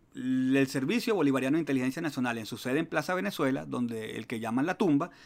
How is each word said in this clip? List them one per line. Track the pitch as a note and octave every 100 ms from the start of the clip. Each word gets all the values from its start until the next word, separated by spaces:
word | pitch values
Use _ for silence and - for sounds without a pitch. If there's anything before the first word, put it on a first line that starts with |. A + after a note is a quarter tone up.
| _
el | - B2+ C3 C3 C3+ C3+
Servicio | C#3+ C3 A3+ A#3 G#3
Bolivariano | C#3+ C3 C3 D#3
de |
Inteligencia | D3 C3+ B2+ C3
Nacional, | E3 C#3 B2 A2+
en | G#2+
su | A#2
sede | B2 C#3
en | D3+
Plaza | D#3+ D3
Venezuela, | F3+ G3 G3 C#3 C#3 D#3
donde | B2+ A#2+ A2+ G#2+ A#2
el | A2
que | A#2
llaman | A2+ A#2+
la | D#3 F#3
tumba, | F3 C#3+ E3+ -